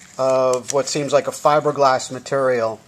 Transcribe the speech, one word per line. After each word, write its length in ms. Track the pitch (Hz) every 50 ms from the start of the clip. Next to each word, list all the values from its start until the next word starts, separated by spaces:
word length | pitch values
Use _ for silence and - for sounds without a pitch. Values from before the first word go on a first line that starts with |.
| - - - -
of 540 | 131 131 131 131 131 127 127 127 113 117
what 160 | 139 139 - -
seems 240 | - 151 143 131
like 160 | 143 135 - 135
a 20 |
fiberglass 800 | - - - 151 147 151 143 147 139 143 139 131 131 120 - -
material. 720 | 131 123 - - 143 139 135 131 123 117 113 110 107 - -